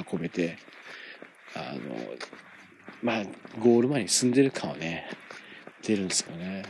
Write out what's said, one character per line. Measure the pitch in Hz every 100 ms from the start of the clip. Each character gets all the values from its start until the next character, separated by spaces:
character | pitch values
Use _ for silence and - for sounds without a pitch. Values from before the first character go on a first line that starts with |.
| 185
運 | 180
べ | 165
て、 | 180 85 - - - - - - - - - - -
あ | 69
の、 | 69 69 57 55 64 - - - - - - - -
ま | 120 113
あ、 | 95 - - -
ゴ | 120 120
ー |
ル | 127
前 | 143
に | 90
進 | - 127
ん |
で | 123
る | 135
感 | - 80
は | 76
ね、 | 82 82 - - - - - - - -
出 | - 104
る |
ん | 92
で |
す | -
よ | - 85
ね。 | 92 98